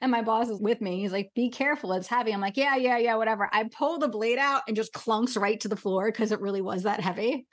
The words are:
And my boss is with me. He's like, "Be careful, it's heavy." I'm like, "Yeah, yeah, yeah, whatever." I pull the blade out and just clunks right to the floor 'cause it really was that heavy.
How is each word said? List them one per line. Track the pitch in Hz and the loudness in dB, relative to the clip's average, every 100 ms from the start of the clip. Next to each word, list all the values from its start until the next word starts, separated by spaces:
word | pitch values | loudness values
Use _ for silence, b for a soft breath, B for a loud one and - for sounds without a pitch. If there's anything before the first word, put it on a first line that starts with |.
And | 262 | 0
my | 233 | 0
boss | 226 220 240 | 2 0 0
is | 202 | 0
with | 208 233 | 0 0
me. | 196 180 | 0 -2
He's | 196 | -2
like, | 190 190 - | -2 -4 0
"Be | 247 | -2
careful, | - 277 294 190 | 0 0 0 0
it's | 185 190 | -2 -2
heavy." | 240 220 | -2 0
I'm | 202 | 0
like, | 196 262 | -2 0
"Yeah, | 277 269 | 2 4
yeah, | 254 240 | 4 4
yeah, | 233 220 | 4 2
whatever." | 226 214 202 | 2 2 2
I | 214 226 | 0 0
pull | - 285 330 | 0 0 0
the | 285 | -2
blade | 214 226 247 | 0 0 2
out | 277 269 - | 2 0 -2
and | 214 | -4
just | 220 | -4
clunks | - - 220 247 208 | -4 0 0 2 0
right | 202 220 | 0 0
to | 208 | -2
the | 202 | -4
floor | 202 185 208 | -2 0 0
'cause | 214 208 | 0 0
it | 214 | 0
really | 202 196 | -2 -4
was | 190 185 | -4 -2
that | 202 202 | -2 0
heavy. | 185 185 220 285 - | -2 -2 -2 -2 -6